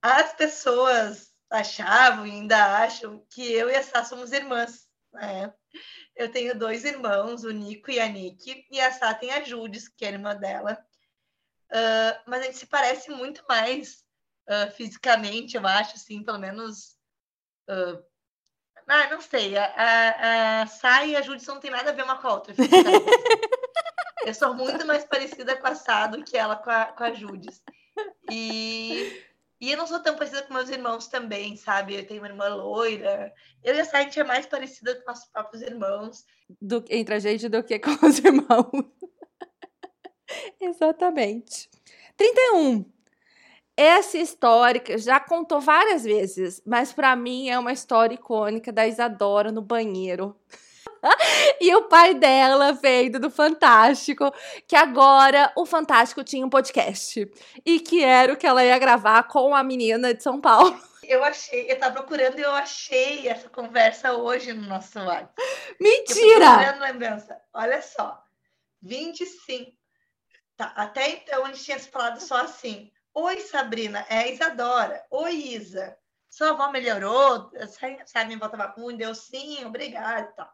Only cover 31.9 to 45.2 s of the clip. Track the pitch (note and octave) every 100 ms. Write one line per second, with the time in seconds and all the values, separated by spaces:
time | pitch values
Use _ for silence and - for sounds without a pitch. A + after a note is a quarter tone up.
31.9 | G3 G3 G#3+ G#3 G3+ G3+ G3+ G3 G#3 A3+
32.9 | G#3+ G3 G3 G3+ _ _ _ A#3 D4 D#4+
33.9 | C#4+ C#4 D4+ C#4+ B3 C4+ C#4 C4 - A3+
34.9 | B3 - A#3+ _ - G#3+ A3+ B3+ A#3+ G3
35.9 | G3+ A3 A3 _ _ _ - G3+ A#3 A#3
36.9 | G#3+ A3 G#3 G#3 A3 A#3 A3 A3+ G#3+ C#4
37.9 | D4 D#4+ C#4 F#4+ C#4 - A#3 A#3+ C#4 -
38.9 | _ F4+ _ - _ - _ - _ -
39.9 | _ - _ - - A4+ _ F#4 E4+ D#4
40.9 | D#4+ F4+ D#4 G#3 A3+ - - - _ _
41.9 | _ _ _ G#4+ B4 B4+ G4 D4 A3+ F#3+
42.9 | _ _ _ _ _ _ _ _ - D4+
43.9 | F4+ G4+ E4 E4 - B3 A#3 A#3+ B3 B3
44.9 | A3 A3 C4+